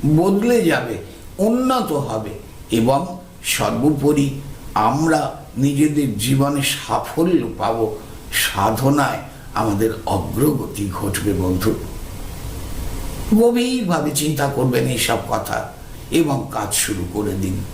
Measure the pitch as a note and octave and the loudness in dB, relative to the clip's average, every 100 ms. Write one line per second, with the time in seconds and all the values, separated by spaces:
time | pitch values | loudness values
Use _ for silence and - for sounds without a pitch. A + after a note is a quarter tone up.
0 | D3 D3+ F#3 G3 A#3 A#3+ F3 C3+ A#2+ G2 | 4 4 6 4 4 4 4 2 -2 -8
1 | - - - - G#3 A#3+ B3+ B3+ G3+ D3 | -10 -16 -16 0 2 2 2 0 0 -2
2 | C3 A2 G#2+ - - - - A2+ A#2 C#3 | -2 -4 -6 -10 -14 -18 -2 2 4 2
3 | F#3 - - - - - G#2 A2+ C#3+ C#3+ | 0 -10 -14 -10 -4 0 0 2 2 4
4 | C#3 D3 C#3 - - - - G2+ A2 C#3 | 4 4 2 -2 -10 -12 -4 2 2 2
5 | D#3+ D3+ C#3+ - - - C3+ C#3+ D3+ D3 | 2 2 0 -6 -10 0 2 4 2 4
6 | C#3 G#2 A2 C3+ C#3 C#3+ C3+ - - A2+ | 0 0 2 2 4 2 0 -4 -2 -2
7 | - - F3 E3 A#2 - G#2 A2+ G#2+ - | -2 0 4 4 0 -2 -2 0 -2 -2
8 | - - - - - - G2+ A2 C3+ D4 | -12 -14 -6 -2 -2 2 2 4 2 4
9 | - - - - - - A2 G2+ A2+ G#2+ | 2 -2 -8 -16 -10 -4 -2 2 0 0
10 | - F#2+ - G#2 D3 C#3+ - - G2+ F2 | -2 -2 -2 0 2 2 -4 -4 -4 -4
11 | G2+ F#2+ G#2 F#2 F#2 F#2 G#2+ - - - | -4 -2 0 0 0 2 0 -2 -6 -10
12 | - - - - - - - - - - | -10 -10 -10 -10 -10 -8 -8 -6 -4 -4
13 | - - - G#3 A#3 A#3+ B3+ B3+ G3 E3 | -6 -6 2 6 6 6 2 0 0 0
14 | D3 C#3 D3 D3 C#3 B2+ C3 B2 B2+ A#2+ | 0 0 0 0 0 2 2 2 0 0
15 | - A2+ - A2 G#2+ A2 - - - - | 0 0 0 -4 -2 -4 -6 -12 -14 -14
16 | - E3 D#3 C3+ G#2+ A2+ G#2 - - G2 | -2 2 2 0 -2 -6 -4 -2 -2 -2
17 | F#2 G#2 G#2 F#2+ F#2+ F#2 F#2 | -4 -2 -2 -2 -2 -2 -6